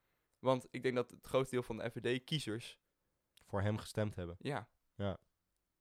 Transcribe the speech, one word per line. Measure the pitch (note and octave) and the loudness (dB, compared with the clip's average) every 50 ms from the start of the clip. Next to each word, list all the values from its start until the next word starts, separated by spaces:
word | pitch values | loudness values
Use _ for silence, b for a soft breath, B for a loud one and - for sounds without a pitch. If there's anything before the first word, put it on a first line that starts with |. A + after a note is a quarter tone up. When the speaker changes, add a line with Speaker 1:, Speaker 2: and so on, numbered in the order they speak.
| _ _ _ _ _ _ _ _ | _ _ _ _ _ _ _ _
Speaker 1:
Want | - B2+ C3 B2+ - - | 2 2 2 2 0 -6
ik | - B2 B2 | -8 -2 0
denk | C3 B2 | 0 2
dat | B2 A#2+ - | 2 0 -2
het | - - - | -4 -18 -6
grootste | - - C3 C3+ - - | 2 4 4 4 4 2
deel | B2 A#2+ | -2 0
van | - A2+ | -2 -4
de | G#2+ - A#2+ | -4 -4 -6
F | - | -4
V | A#2+ A2+ A#2+ B2+ B2+ | -2 0 2 2 0
D-kiezers | - - D#3 D3 - - G#2 A#2+ - - - _ _ _ _ _ _ _ _ _ _ _ _ - _ | 0 -2 -2 -2 -2 -2 -4 -4 -6 -8 -14 _ _ _ _ _ _ _ _ _ _ _ _ -20 _
Speaker 2:
Voor | - - G2+ G2 | -4 0 2 2
hem | G#2 A2 G#2 | 4 2 2
gestemd | - - - G#2+ G#2+ G#2+ F#2 | -2 -4 0 0 0 0 0
hebben. | - F2 E2+ E2+ - | -4 -6 -6 -6 -6
Speaker 1:
Ja. | - C3 C#3+ G#2 G2+ - _ _ _ _ _ | -4 -4 -4 -4 -4 -8 _ _ _ _ _
Speaker 2:
Ja. | - G2+ G2 F2 - _ _ _ _ _ _ _ _ _ _ _ _ | -2 -2 -2 -2 -2 _ _ _ _ _ _ _ _ _ _ _ _